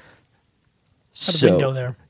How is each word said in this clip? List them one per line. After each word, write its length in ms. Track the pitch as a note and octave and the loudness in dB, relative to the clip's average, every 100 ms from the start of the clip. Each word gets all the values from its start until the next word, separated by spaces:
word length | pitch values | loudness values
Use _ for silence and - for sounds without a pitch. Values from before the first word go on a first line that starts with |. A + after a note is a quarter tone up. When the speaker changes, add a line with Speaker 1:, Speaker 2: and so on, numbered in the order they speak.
| - _ _ _ _ _ _ _ _ _ _ - | -20 _ _ _ _ _ _ _ _ _ _ -4
Speaker 1:
Had 200 | - - | 0 2
a 20 | |
Speaker 2:
So, 120 | B2+ | 2
Speaker 1:
window 200 | F2+ C3+ | 2 -2
there. 240 | C3 B2 - _ | -6 -10 -14 _